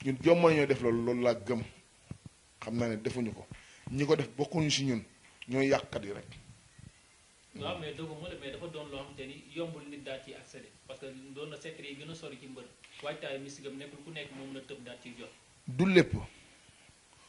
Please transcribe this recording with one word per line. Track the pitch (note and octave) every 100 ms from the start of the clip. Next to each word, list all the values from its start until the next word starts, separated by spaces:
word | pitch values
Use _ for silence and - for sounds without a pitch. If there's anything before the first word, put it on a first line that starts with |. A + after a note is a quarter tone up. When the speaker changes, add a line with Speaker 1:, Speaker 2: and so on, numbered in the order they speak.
Speaker 1:
ñun | C3 C3
jommal | D#3+ E3+ E3+
ñoo | D#3 C#3
def | B2+
loolu, | A#2+ A#2
loolu | A#2 A#2+
laa | B2
gëm. | A2 G2+ A#2+ A2+ - - - - - - - _ _
Xam | - A#2
naa | A#2+
ne | A2
defuñu | A#2 B2 A#2
ko. | - - - - - -
Ñi | B2+ C#3+
ko | D3+
def | B2+ -
bokkuñu | D3 F3 D3+
si | C3+
ñun. | C3+ A#2 F#2 - - - -
Ñooy | B2+ C3+
yàqkat | C3+ - -
yi | G2+
rek. | G#2 G#2+ - - - - - - - - - - - - -
Speaker 2:
Waaw, | D3 F3
mais | D#3
dëggu | C#3 D#3+ D3+
ma | C3+
la, | B2
mais | C#3
dafa | - E3+
doon | D#3 D3
loo | C#3
xamante | C#3 C#3 C3
ni | - -
yombul | D#3 E3+ D3+ C#3+
nit | C#3+
daal | C#3 C3
ci | -
accéder. | C3 - C3 - - -
Parce | C3+
que | C3+ C3 C3+
doon | C3+ D3+
na | D3
secret | D#3+ D#3+ C#3+
yi | C#3
gën | D#3
a |
sori | D#3+ D3+ C3
ci | C3+
mbër. | B2+ A#2+ - - -
Waajtaayu | C#3+ D#3 D3 C3+
mystique | C#3 C#3+ C#3
am | C3+
nekkul | C#3+ D3
ku | E3
nekk | D#3 C#3 C3+
moo | C3+
mën | C3+
a |
tëb | C3 C3+
daal | A#2+ B2
ciy | B2+ A#2
jot. | A2+ - _ - -
Speaker 1:
Du | B2+ F#3+
lépp. | F#3 - - - - - - - - - - _ -